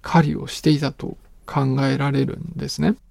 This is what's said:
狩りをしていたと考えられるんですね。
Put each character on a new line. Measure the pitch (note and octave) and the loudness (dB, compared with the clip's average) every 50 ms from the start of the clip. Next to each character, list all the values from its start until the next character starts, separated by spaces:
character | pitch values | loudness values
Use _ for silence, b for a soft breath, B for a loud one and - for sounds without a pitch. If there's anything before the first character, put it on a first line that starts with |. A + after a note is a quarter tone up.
狩 | - - - E3+ D#3 D3 | -6 2 4 4 4 4
り | - | 2
を | - - - | -4 -6 -10
し | - - | -8 -2
て | - D3+ | 2 2
い | D#3 C#3+ | 2 4
た | D3+ C3+ | 2 -2
と | - - - - - - - - - - - | -4 -6 -10 -10 -10 -10 -14 -20 -20 -20 -14
考 | - - C#3+ C#3 C3 C3 C3+ C#3 | -6 -2 0 0 2 2 2 2
え | C3+ C3+ C3+ | 0 0 0
ら | C#3 C#3 | 0 0
れ | C#3 C3+ C3+ | 0 0 0
る | - - - | -2 -2 -8
ん | - - - - | -10 -10 -8 -8
で | - - | -8 -6
す | - - | -4 0
ね。 | - D#2+ - - - - | 0 0 0 0 -4 -20